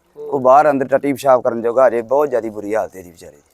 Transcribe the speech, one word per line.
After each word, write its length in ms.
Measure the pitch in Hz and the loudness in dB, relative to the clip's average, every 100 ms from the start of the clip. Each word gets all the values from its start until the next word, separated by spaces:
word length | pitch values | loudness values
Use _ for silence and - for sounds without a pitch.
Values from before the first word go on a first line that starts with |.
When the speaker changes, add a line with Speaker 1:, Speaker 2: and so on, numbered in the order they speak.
| _ 147 | _ -18
Speaker 1:
ਹੂੰ। 80 | 147 | -8
Speaker 2:
ਉਹ 140 | 139 | 0
ਬਾਹਰ 300 | 127 139 151 | 4 6 4
ਅੰਦਰ 160 | 135 127 | 0 0
ਟੱਟੀ 280 | 131 143 | -2 -2
ਪਿਸ਼ਾਬ 300 | 127 139 127 | -2 2 2
ਕਰਨ 180 | 123 113 | 0 -2
ਜੋਗਾ 220 | 117 117 | -2 2
ਹੋ 60 | 127 | 2
ਜੇ। 120 | 117 | 2
ਬਹੁਤ 280 | 113 139 151 | -2 -2 0
ਜ਼ਿਆਦਾ 200 | 120 113 | -4 -6
ਬੁਰੀ 260 | 104 101 107 | -10 -6 -6
ਹਾਲਤ 200 | 87 92 | -6 -12
ਇਹਦੀ 160 | 87 | -20
ਵਿਚਾਰੇ 240 | 85 85 71 | -20 -20 -20
ਦੀ। 60 | _ | _